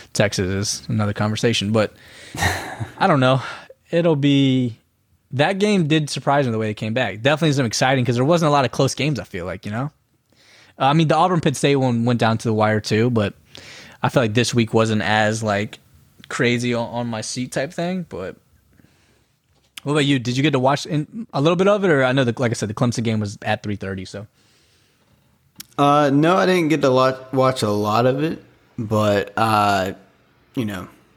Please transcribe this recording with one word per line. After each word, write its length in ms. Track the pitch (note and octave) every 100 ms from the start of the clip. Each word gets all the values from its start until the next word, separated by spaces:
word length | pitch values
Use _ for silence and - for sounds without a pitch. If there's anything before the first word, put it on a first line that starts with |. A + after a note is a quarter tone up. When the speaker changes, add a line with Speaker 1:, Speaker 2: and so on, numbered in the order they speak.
| -
Speaker 1:
Texas 340 | - G#2 - F#2
is 420 | G2 G#2 - -
another 240 | A2+ G#2
conversation, 600 | G2+ G#2+ G#2+ B2 A2+ G2
but 220 | A2 G2+ - - -
<laughs> 180 | - - F2+ - - - - -
I 80 | F#3+
don't 140 | D3+
know. 220 | B2+ C3 - - - _ _
It'll 260 | E3 E3+ D3+
be, 640 | C#3+ C#3 C#3 C3 B2 A2+ _ _ _ _ _
that 260 | C3 D3+ G3
game 300 | G#3 G3+ D#3
did 200 | D#3 D3+
surprise 380 | - D3 C#3+ C3+
me 60 |
the 60 | A2
way 120 | A2
it 40 |
came 200 | G#2+ A2
back. 260 | A#2 A#2 F#2+
Definitely 320 | B2+ D3+ E3
some 140 | C#3 A#2+
exciting 380 | - C3 C3+
'cause 100 | B2 A#2+
there 80 |
wasn't 240 | C3+ F3 D#3
a 40 |
lot 120 | C#3+
of 60 | B2+
close 240 | - C3+
games, 240 | - C3+ C3
I 40 |
feel 200 | - F#2+
like, 200 | F2 F2+ A#2
you 40 |
know? 180 | G#2+ C#3+ - _ _ _ _ _ - - -
Uh, 60 | C3+
I 60 |
mean, 160 | D#3 D#3
the 80 | D#3
Auburn 240 | F3+ F3+
Pitt 160 | D#3 C3
State 200 | D3 C#3
one 280 | C3 A#2
went 160 | A#2 A#2+
down 160 | A2+ A2+
to 100 | A#2+
the 40 |
wire 280 | G#2+ G#2+ G#2+
too, 280 | - G#2+ A#2+
but 240 | A#2 G2 - _ - - - - -
I 60 | A#2+
feel 120 | D3
like 120 | A#2
this 180 | G#2+ A#2+
week 220 | B2 A2
wasn't 280 | A2+ A2 A2
as, 400 | G#2 G#2+ G#2+ A2+
like, 360 | A2+ G2+ G#2+ - _ _ _ _ -
crazy 460 | - B2 A#2+ B2
on, 120 | A#2 A2+
on 180 | A#2+ A#2+
my 160 | A2
seat 300 | G#2+ - B2+
type 200 | - C#3
thing. 320 | F3 E3+ F#3 E3
But 280 | F2+ F#2 - _ _ _ _ _ _ _ _ _ _ _ _ _ -
what 80 | C#3
about 120 | D3+
you? 140 | C#3 C#3
Did 180 | A#2 B2
you 60 |
get 80 | D3
to 80 | C3+
watch 260 | B2+ D3
in, 420 | - D3 D3+ - A3+
a 80 | -
little 160 | D3 F3
bit 100 | F#3+
of 160 | G#3
it? 60 | F#3+
Or 140 | D3
I 80 | B2+
know, 120 | C3+
the, 100 | B2 A2+
like 120 | B2
I 40 |
said, 140 | A2+ G#2
the 60 |
Clemson 300 | A2 B2 A#2
game 160 | A2+ A2
was 180 | G#2 G#2+
at 220 | - G#2+
three 140 | G#2 G2+
thirty, 280 | G2 F#2+
so. 220 | F#2 G2+ G#2 _ _ _ _ _ _ _ _ _ _ _ _ - - -
Speaker 2:
Uh, 320 | C#3+ D3 C#3+
no, 240 | C#3 D#3 F#3+
I 80 |
didn't 240 | F#3 F#3 D#3
get 140 | D#3
to 80 | C#3+
lot, 420 | B2+ C3 C3+ -
watch 300 | C3 C3 C3
a 80 | G#2+
lot 340 | G#2 G#2 A2
of 180 | B2+ C#3
it, 200 | D#3 - - _ _ -
but, 540 | G#2+ G#2+ G#2+ G2+ - -
uh, 540 | A2+ A2 G#2 G2 F#2+ F2+ - _ _ _ _ -
you 80 | A2
know, 220 | G2 F2+ - _